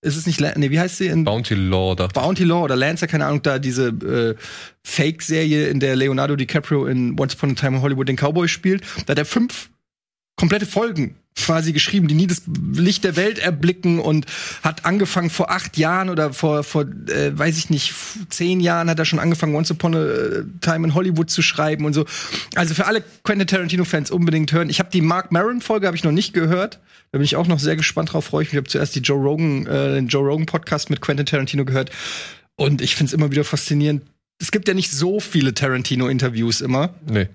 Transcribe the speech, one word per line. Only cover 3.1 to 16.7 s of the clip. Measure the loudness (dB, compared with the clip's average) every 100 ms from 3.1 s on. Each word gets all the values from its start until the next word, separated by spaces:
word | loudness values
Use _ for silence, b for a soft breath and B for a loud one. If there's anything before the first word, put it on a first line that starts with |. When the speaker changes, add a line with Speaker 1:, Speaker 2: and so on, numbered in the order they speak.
| 0 0
Speaker 1:
Ahnung, | 0
da | 0 0
diese, | -2 0 0
äh, | 0 -2 0 0 -2 B B B B
Fake-Serie, | -8 0 0 -2 -2 0 2 2 2
in | 0
der | 2 2
Leonardo | 2 0 0 0
DiCaprio | 0 -2 0 0 0
in | 0 0 0
Once | -2
Upon | -2 -2
a |
Time | 0 0 0
in |
Hollywood | 0 0 -2
den | 0
Cowboy | 0 2 0
spielt. | 0 0 0 B B -2
Da |
hat | -2
er | 0
fünf | 0 0 -2 -14 _ _ _ _ _ _ 0
komplette | 2 2 0
Folgen | 0 0 0 -4 -6 _ -8
quasi | 0 0 2
geschrieben, | 0 2 4 4
die |
nie | 4 2
das | 0 -4 -4 -2
Licht | 2 2 2
der | 0 2
Welt | 0 0
erblicken | -2 2 0 2 2 2
und | 2 0 0 B B B
hat | -4 -2
angefangen | -2 0 2 0 -2
vor | 0 0
acht | 0 -4 0
Jahren | 2 2 0
oder | 0 -2
vor, | 0 0 0
vor, | 0